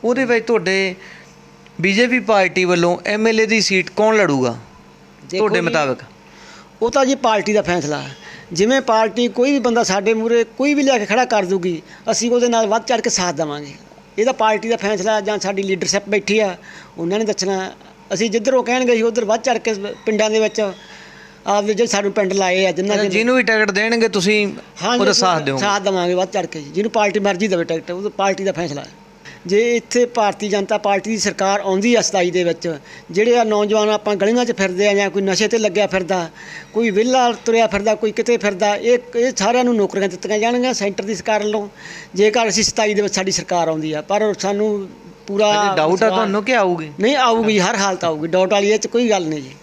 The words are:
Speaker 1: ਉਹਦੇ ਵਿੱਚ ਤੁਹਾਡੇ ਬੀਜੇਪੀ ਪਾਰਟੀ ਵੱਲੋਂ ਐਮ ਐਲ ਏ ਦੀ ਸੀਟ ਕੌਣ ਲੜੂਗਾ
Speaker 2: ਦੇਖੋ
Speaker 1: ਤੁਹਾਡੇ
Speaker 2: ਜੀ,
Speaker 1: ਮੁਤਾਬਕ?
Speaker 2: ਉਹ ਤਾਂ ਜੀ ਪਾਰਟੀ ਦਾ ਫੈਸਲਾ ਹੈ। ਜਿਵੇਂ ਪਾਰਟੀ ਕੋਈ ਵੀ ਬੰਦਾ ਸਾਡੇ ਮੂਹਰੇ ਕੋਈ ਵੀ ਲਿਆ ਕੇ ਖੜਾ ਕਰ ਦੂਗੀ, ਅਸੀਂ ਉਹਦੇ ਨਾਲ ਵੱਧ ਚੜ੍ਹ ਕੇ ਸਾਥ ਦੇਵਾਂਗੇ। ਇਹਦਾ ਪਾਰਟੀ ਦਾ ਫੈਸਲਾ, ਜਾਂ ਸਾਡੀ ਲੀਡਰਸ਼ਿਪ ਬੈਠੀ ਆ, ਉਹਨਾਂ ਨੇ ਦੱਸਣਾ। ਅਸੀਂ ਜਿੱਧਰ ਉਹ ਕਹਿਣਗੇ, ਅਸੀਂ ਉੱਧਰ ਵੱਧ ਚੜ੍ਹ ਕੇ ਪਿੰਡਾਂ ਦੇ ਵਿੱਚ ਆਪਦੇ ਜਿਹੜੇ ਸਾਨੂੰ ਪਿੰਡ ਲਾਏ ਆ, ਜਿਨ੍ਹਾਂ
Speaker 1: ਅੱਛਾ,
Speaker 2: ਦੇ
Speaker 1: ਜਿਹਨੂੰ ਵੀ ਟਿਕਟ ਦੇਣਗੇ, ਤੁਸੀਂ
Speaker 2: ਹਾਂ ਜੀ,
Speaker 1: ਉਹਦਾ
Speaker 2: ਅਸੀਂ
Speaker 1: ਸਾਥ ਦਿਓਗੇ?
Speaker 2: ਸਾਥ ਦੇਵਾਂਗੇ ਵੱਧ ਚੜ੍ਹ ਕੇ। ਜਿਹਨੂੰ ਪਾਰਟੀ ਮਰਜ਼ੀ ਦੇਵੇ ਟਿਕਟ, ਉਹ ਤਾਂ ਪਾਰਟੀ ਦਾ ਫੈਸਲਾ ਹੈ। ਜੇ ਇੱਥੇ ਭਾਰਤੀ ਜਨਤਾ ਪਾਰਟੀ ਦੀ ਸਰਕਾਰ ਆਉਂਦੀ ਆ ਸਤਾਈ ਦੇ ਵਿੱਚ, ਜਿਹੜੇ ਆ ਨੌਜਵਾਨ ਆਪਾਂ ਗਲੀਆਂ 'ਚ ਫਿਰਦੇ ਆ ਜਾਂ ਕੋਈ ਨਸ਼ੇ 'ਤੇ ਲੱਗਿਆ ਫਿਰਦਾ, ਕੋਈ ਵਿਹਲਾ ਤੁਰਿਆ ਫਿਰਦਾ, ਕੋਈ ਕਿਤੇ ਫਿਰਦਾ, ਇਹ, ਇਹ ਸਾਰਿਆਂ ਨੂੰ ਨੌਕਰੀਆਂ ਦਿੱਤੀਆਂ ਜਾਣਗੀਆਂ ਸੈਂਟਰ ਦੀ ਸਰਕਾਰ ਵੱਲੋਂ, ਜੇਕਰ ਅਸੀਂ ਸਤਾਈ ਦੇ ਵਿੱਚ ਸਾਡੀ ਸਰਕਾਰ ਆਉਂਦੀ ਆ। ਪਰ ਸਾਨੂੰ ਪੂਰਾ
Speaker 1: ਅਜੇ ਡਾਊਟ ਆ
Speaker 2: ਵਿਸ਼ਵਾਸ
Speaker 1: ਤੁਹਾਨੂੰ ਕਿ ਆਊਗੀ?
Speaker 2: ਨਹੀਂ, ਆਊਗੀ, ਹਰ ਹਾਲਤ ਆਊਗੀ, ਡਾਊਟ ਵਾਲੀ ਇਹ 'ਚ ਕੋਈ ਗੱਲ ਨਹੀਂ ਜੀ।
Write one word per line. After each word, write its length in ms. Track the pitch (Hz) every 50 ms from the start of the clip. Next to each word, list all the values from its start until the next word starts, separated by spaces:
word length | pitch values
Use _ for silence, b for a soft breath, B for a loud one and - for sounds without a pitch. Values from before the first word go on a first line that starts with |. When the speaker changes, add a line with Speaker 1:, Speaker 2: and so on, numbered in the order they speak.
| -
Speaker 1:
ਉਹਦੇ 220 | 226 247 262 269
ਵਿੱਚ 200 | 233 240 226 220
ਤੁਹਾਡੇ 500 | 226 240 214 165 185 190 190 190 190 185 185 B B B B B B B B - - - - - - - -
ਬੀਜੇਪੀ 380 | 160 196 196 208 240 247 247 254
ਪਾਰਟੀ 460 | 190 202 220 202 190 180 - 185 185
ਵੱਲੋਂ 320 | 175 180 175 170 175 175 - -
ਐਮ 220 | - 208 214 214
ਐਲ 140 | 226 220 220
ਏ 40 | 220
ਦੀ 160 | 208 220 220
ਸੀਟ 280 | 196 - 196 185 175 -
ਕੌਣ 280 | - - 214 220 220
ਲੜੂਗਾ 400 | 214 202 170 143 135 127 120 117 117 - - - - - - - - - - - - 143 135
Speaker 2:
ਦੇਖੋ 80 | 160
Speaker 1:
ਤੁਹਾਡੇ 180 | 190 214 208 175
Speaker 2:
ਜੀ, 60 | 180
Speaker 1:
ਮੁਤਾਬਕ? 360 | 170 165 156 160 147 135 127 - - - - - B B B B B B B B B B B -
Speaker 2:
ਉਹ 100 | 220 233
ਤਾਂ 140 | - 285 269
ਜੀ 100 | 254 277
ਪਾਰਟੀ 380 | - - 233 220 208 185 208 214
ਦਾ 80 | 208
ਫੈਸਲਾ 360 | 190 175 175 180 160 147 151
ਹੈ। 180 | 139 139 135 135 - B B B B B B 175
ਜਿਵੇਂ 280 | 160 196 220 262 269
ਪਾਰਟੀ 460 | 262 254 220 220 220 220 214 226 240
ਕੋਈ 240 | 240 - - 247 277
ਵੀ 80 | 285 277
ਬੰਦਾ 240 | 214 247 233 233 226
ਸਾਡੇ 300 | 180 190 202 196 220 226
ਮੂਹਰੇ 300 | 220 220 226 233 233 226
ਕੋਈ 300 | 226 - - 262 285 294
ਵੀ 100 | 277 285
ਲਿਆ 140 | 269 269
ਕੇ 80 | 233 208
ਖੜਾ 200 | - 202 240 254
ਕਰ 200 | 240 240 214 190
ਦੂਗੀ, 360 | 175 196 190 170 185 170 156 - B B B B -
ਅਸੀਂ 200 | 220 - 220 240
ਉਹਦੇ 160 | 233 247 240
ਨਾਲ 200 | 240 233 226 226
ਵੱਧ 160 | 202 208 233 226
ਚੜ੍ਹ 180 | - 254 220
ਕੇ 80 | 220 240
ਸਾਥ 260 | - - 180 180 160
ਦੇਵਾਂਗੇ। 380 | 139 165 151 147 147 147 143 143 - - - - - - - -
ਇਹਦਾ 140 | - 214 247
ਪਾਰਟੀ 380 | 262 - 226 220 220 208 - 226
ਦਾ 80 | 233
ਫੈਸਲਾ, 440 | 220 - 202 214 190 185 220 220 214
ਜਾਂ 160 | 196 202 214
ਸਾਡੀ 260 | 202 - 190 202 190 196
ਲੀਡਰਸ਼ਿਪ 400 | 190 190 180 190 175 - 196 196 196
ਬੈਠੀ 300 | 208 208 196 190 202 220
ਆ, 180 | 214 190 175 - B B B B B B B
ਉਹਨਾਂ 220 | - 165 170 190 214
ਨੇ 60 | 226
ਦੱਸਣਾ। 460 | 208 208 - 190 190 196 185 190 185 - - - - - - - - 202
ਅਸੀਂ 160 | 165 220 233
ਜਿੱਧਰ 240 | 190 233 208 269 262
ਉਹ 100 | 254 240
ਕਹਿਣਗੇ, 300 | 240 247 254 254 247 240
ਅਸੀਂ 100 | 226 220
ਉੱਧਰ 220 | 233 220 247 233
ਵੱਧ 160 | 196 220 233
ਚੜ੍ਹ 180 | 233 262 240 226
ਕੇ 140 | - 226 220 196 196 202 - - -
ਪਿੰਡਾਂ 240 | - 214 208 214 214
ਦੇ 100 | 214 220
ਵਿੱਚ 320 | 220 214 214 - 214 196 175 - B B B B B B B B B B B B B
ਆਪਦੇ 260 | - 202 208 202 208 214
ਜਿਹੜੇ 140 | 185 233
ਸਾਨੂੰ 240 | 233 202 202 202 202
ਪਿੰਡ 220 | 190 214 202 185 190
ਲਾਏ 320 | 196 190 185 180 185 190
ਆ, 60 | 185
ਜਿਨ੍ਹਾਂ 240 | 170 160 185 202 208
Speaker 1:
ਅੱਛਾ, 80 | 202 214
Speaker 2:
ਦੇ 60 | 202
Speaker 1:
ਜਿਹਨੂੰ 260 | 180 208 226 240 254
ਵੀ 80 | 254 240
ਟਿਕਟ 280 | 208 226 214 214 202
ਦੇਣਗੇ, 360 | 190 196 214 226 233 233 226
ਤੁਸੀਂ 400 | 220 - 208 170 196 214 214 208 196 - - - - - - 165
Speaker 2:
ਹਾਂ 100 | 202 247
ਜੀ, 60 | 247
Speaker 1:
ਉਹਦਾ 120 | 202 208
Speaker 2:
ਅਸੀਂ 100 | 196 -
Speaker 1:
ਸਾਥ 200 | 190 185 175 160
ਦਿਓਗੇ? 200 | 151 143 135 131
Speaker 2:
ਸਾਥ 200 | 127 208 202 202
ਦੇਵਾਂਗੇ 320 | 185 202 196 185 175 175 180
ਵੱਧ 160 | 180 185 185
ਚੜ੍ਹ 180 | - 196 175
ਕੇ। 140 | 160 - 165
ਜਿਹਨੂੰ 300 | 147 139 156 175 208 220
ਪਾਰਟੀ 280 | - 233 208 208 175 214
ਮਰਜ਼ੀ 280 | 196 202 190 175 208
ਦੇਵੇ 160 | 214 185 170 165
ਟਿਕਟ, 280 | 147 165 165 165 -
ਉਹ 100 | 175 185
ਤਾਂ 100 | 196 208
ਪਾਰਟੀ 320 | - - 196 196 190 190 196
ਦਾ 80 | 190
ਫੈਸਲਾ 300 | 180 160 175 156 143 143
ਹੈ। 80 | - - - - - - - - B B B B B
ਜੇ 300 | 175 196 208 233 240 240
ਇੱਥੇ 300 | 233 226 - - 247 247
ਭਾਰਤੀ 440 | 240 240 240 214 202 190 - 208 208
ਜਨਤਾ 280 | 185 202 196 - 220
ਪਾਰਟੀ 320 | 202 - 202 202 196 190 214
ਦੀ 80 | 226
ਸਰਕਾਰ 420 | 208 - 208 180 - 190 190 196 208
ਆਉਂਦੀ 360 | 170 190 190 190 202 240 240
ਆ 60 | 220
ਸਤਾਈ 300 | 180 - - 190 175 180
ਦੇ 120 | 170 185 175
ਵਿੱਚ, 340 | 170 165 170 - 175 160 139 B B B B B B
ਜਿਹੜੇ 280 | 170 185 214 240 240 240
ਆ 40 | 233
ਨੌਜਵਾਨ 460 | 220 214 208 208 208 214 214 208 214
ਆਪਾਂ 260 | 214 208 - 214 208
ਗਲੀਆਂ 300 | 190 196 208 226 247 247
'ਚ 60 | 240
ਫਿਰਦੇ 360 | 240 - 196 190 185 180 202
ਆ 60 | 208 202
ਜਾਂ 160 | 202 202 196
ਕੋਈ 120 | - 202
ਨਸ਼ੇ 240 | 196 196 185 - 220
'ਤੇ 120 | 208 226
ਲੱਗਿਆ 300 | 226 214 208 170 202 202
ਫਿਰਦਾ, 420 | 190 185 190 185 160 190 185 170 160 B B B B B B B B -
ਕੋਈ 160 | 208 233 226
ਵਿਹਲਾ 420 | 190 196 220 254 254 262 247 240
ਤੁਰਿਆ 360 | 226 - - 233 226 226 226
ਫਿਰਦਾ, 280 | 208 190 202 202 220 214
ਕੋਈ 160 | 214 226 214
ਕਿਤੇ 260 | 208 - 220 240 240
ਫਿਰਦਾ, 380 | 226 - 208 196 180 214 208 208
ਇਹ, 240 | 202 180 233 247 240 240 - -
ਇਹ 160 | 233 240 262 254
ਸਾਰਿਆਂ 280 | - 190 208 240 247 254
ਨੂੰ 120 | 247 240
ਨੌਕਰੀਆਂ 340 | 220 202 185 196 196 196 196
ਦਿੱਤੀਆਂ 300 | 180 180 - 185 214 214
ਜਾਣਗੀਆਂ 340 | 214 233 247 247 247 254 247
ਸੈਂਟਰ 300 | - 202 202 190 196 202
ਦੀ 120 | 202 220
ਸਰਕਾਰ 280 | 185 - - 214 214 208
ਵੱਲੋਂ, 260 | 214 208 220 208 202 B B B B B B B B -
ਜੇਕਰ 320 | 180 208 214 208 247 233
ਅਸੀਂ 160 | 220 180 196 208
ਸਤਾਈ 300 | - - - 220 208 208
ਦੇ 80 | 196
ਵਿੱਚ 140 | 208 196 190
ਸਾਡੀ 160 | 196 190 190
ਸਰਕਾਰ 360 | 185 - 165 - 185 175 165
ਆਉਂਦੀ 260 | 160 160 156 156 156 156
ਆ। 80 | 151
ਪਰ 320 | 151 - 196 208 220 214 196 -
ਸਾਨੂੰ 500 | - 190 202 202 208 214 208 202 196 180 - - - - - - -
ਪੂਰਾ 240 | - 196 202 214 208
Speaker 1:
ਅਜੇ 240 | 208 208 208 202 190
ਡਾਊਟ 40 | 180
ਆ 80 | 151
Speaker 2:
ਵਿਸ਼ਵਾਸ 240 | 156 180 185 220 220
Speaker 1:
ਤੁਹਾਨੂੰ 320 | - 233 226 202 196 208 202
ਕਿ 120 | 240 254
ਆਊਗੀ? 360 | 233 196 185 175 160 160 151 143 147
Speaker 2:
ਨਹੀਂ, 160 | 196 233 285
ਆਊਗੀ, 440 | 277 254 240 226 226 226 214 214 202
ਹਰ 160 | 175 190 233
ਹਾਲਤ 300 | 196 196 196 185 180 -
ਆਊਗੀ, 220 | 170 160 151 156
ਡਾਊਟ 240 | 170 170 185 190 185
ਵਾਲੀ 180 | 214 202 202 202
ਇਹ 100 | 214 214
'ਚ 80 | -
ਕੋਈ 220 | 208 - 233 247 226
ਗੱਲ 180 | 214 190 175
ਨਹੀਂ 160 | 156 156 151 135
ਜੀ। 80 | 131 139 -